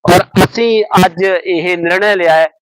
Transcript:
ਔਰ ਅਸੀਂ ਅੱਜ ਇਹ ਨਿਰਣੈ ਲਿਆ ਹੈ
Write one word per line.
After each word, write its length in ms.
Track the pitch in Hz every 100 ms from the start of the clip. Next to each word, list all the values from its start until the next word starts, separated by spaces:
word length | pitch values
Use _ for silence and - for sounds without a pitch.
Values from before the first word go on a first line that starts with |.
| -
ਔਰ 60 | -
ਅਸੀਂ 640 | - - 180 - 233 220 208 190 185
ਅੱਜ 160 | 165 190 180
ਇਹ 340 | 190 170 180 175
ਨਿਰਣੈ 380 | 170 185 208 202
ਲਿਆ 160 | 170
ਹੈ 140 | 160 160 _